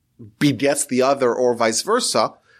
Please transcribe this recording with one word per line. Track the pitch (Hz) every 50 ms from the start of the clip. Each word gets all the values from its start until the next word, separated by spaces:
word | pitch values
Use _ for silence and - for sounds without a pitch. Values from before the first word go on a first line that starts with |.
| _ _ _ - 120 104 _ -
begets | 151 143 127 101 139 139 151 147 -
the | - 123 123
other | 127 135 143 127 131 120 110
or | - 127 123 120
vice | 110 117 113 113 -
versa. | - 190 220 254 - - - 117 113 135 - _ _ _ _